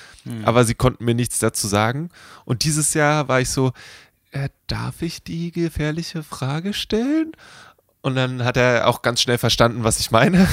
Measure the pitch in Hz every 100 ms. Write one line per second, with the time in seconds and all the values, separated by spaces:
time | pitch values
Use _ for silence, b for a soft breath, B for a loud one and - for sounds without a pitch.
0 | B B 127 117 113 117 117 120 127 -
1 | 120 117 120 - 110 - 104 101 110 131
2 | 170 B B B B 123 156 151 147 156
3 | 147 151 131 127 127 - 131 B B B
4 | B _ _ 139 139 _ - 110 123 -
5 | 170 - - 165 170 170 165 - 151 160
6 | 165 160 147 - 131 151 196 208 - 214
7 | 262 320 320 - B B B B _ _
8 | 135 131 127 127 120 127 123 120 - 120
9 | 120 123 - 120 120 - 120 117 110 -
10 | - 113 147 180 180